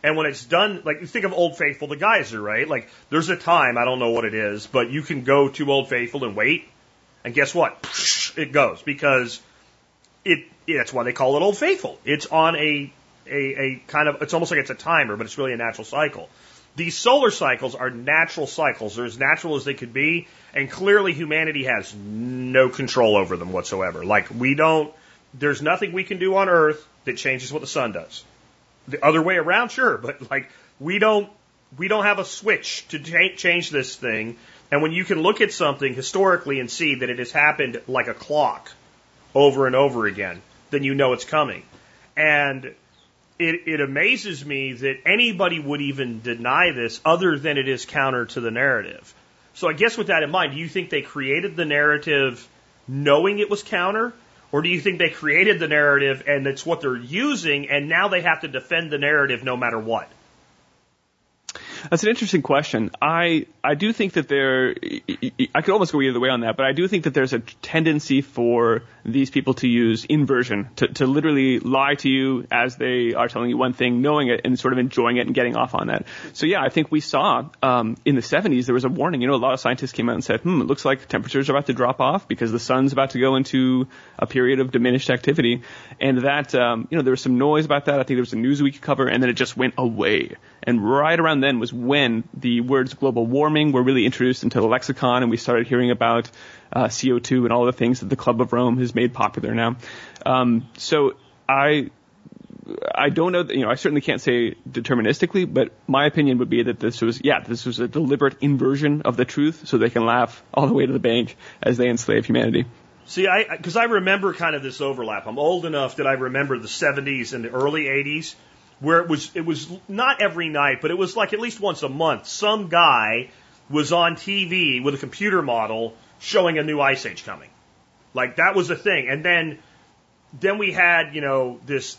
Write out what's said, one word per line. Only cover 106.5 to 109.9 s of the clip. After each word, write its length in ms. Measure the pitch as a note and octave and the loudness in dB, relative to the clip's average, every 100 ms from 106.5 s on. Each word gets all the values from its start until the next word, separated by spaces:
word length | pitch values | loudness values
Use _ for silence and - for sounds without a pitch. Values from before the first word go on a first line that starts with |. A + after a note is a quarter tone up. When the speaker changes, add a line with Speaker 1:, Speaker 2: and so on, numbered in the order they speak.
| A#2+ | 0
Speaker 2:
that 180 | A#2+ A#2+ | 0 -2
this 220 | A2+ A2+ | -4 0
was, 180 | A#2 A#2 | -2 0
yeah, 180 | C#3+ B2 | 2 0
this 260 | - A#2 - | 0 -6 -6
was 120 | A2+ | -4
a 60 | A#2 | -4
deliberate 500 | D3 D3+ C3+ C#3 C3+ | -2 0 2 0 2
inversion 640 | C#3+ C#3 C3+ C#3 D3 D3 | 0 2 2 2 0 0
of 160 | D3+ A#2+ | 0 0
the 80 | B2+ | -2
truth 420 | - D3 E3 - | 0 0 -2 -2
so 80 | B2 | 2
they 140 | A2+ | 2